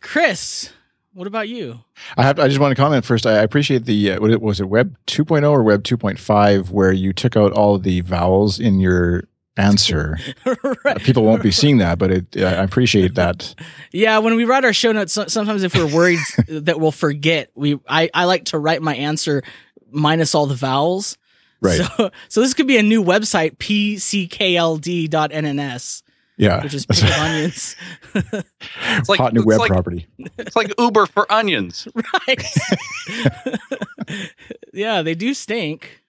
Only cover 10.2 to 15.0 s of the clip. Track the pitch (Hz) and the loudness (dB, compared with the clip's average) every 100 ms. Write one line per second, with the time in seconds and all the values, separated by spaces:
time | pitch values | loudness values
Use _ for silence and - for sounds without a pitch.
10.2 | 127 135 - 247 285 254 277 233 - 131 | -10 -8 -4 -4 -4 -2 -2 -2 2 4
11.2 | 214 160 110 90 147 135 90 87 95 92 | 4 4 2 2 4 4 4 2 0 0
12.2 | 90 - 95 90 95 110 127 107 92 - | -2 -2 -2 0 0 0 2 4 2 2
13.2 | 87 87 - - - - - 170 220 220 | -2 -2 -10 -18 -20 -20 -12 -2 2 2
14.2 | 220 226 233 262 262 202 233 214 | 2 2 2 2 2 2 0 0